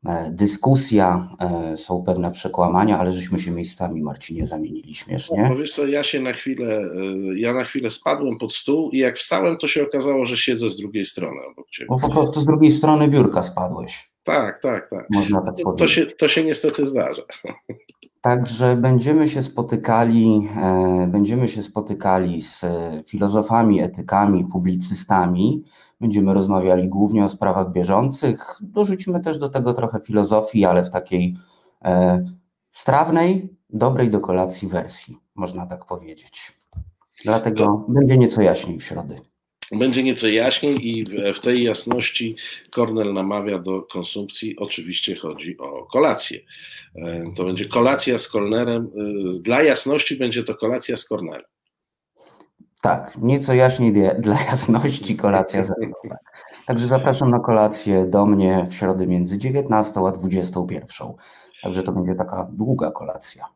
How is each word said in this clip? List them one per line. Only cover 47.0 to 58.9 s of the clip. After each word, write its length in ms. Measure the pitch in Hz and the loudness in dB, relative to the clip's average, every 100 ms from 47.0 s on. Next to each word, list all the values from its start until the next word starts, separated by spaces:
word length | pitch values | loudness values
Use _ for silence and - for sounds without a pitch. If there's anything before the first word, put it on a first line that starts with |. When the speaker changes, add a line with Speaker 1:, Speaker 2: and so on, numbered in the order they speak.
| 85 85 85 92 | -10 -8 -10 -6
Speaker 2:
to 80 | |
będzie 220 | 92 92 98 | -4 -4 -2
kolacja 520 | 123 123 139 139 120 | 2 2 2 0 -2
z 100 | - | -2
Kornerem. 560 | 110 101 110 120 117 | -2 -2 0 0 -2
E, 560 | 113 104 104 104 95 90 | -4 -8 -6 -4 -4 -6
dla 220 | 90 123 | 0 4
jasności 520 | 156 127 - 147 147 135 | 4 4 0 -2 -2 -2
będzie 280 | 127 117 | -4 -4
to 120 | 113 107 | -6 -4
kolacja 420 | 110 123 - 127 | -2 -2 -4 -8
z 80 | - | -6
Kornelem. 400 | 104 85 76 - _ _ _ _ _ _ _ _ _ _ _ _ _ | -6 -8 -12 -18 _ _ _ _ _ _ _ _ _ _ _ _ _
Speaker 1:
Tak, 360 | - - - - | 0 0 -4 -4
nieco 320 | 117 139 139 | 0 0 2
jaśniej 400 | 127 127 127 117 | 4 4 4 4
dla, 200 | 104 95 | 4 4
dla 280 | - 107 101 | 2 2 2
jasności 760 | - 131 - 117 139 135 - 101 | 2 -2 2 2 2 -4 -4 -2
kolacja 480 | 104 98 92 98 | 2 2 2 -2
ze 100 | 95 95 | -2 -2
mną, 140 | 110 - - | -6 -8 -14
tak. 360 | - _ - - - - | -16 _ -20 -20 -20 -4
Także 220 | 120 123 | -2 2
zapraszam 440 | 131 131 131 135 | 2 2 2 4
na 80 | 120 | 2
kolację 640 | 117 110 107 104 - 98 92 | 4 4 4 2 0 2 4
do 200 | 101 104 | 4 4
mnie 420 | 101 95 95 90 | 4 4 2 -2
w 40 | |
środę 340 | - 98 | -2 -2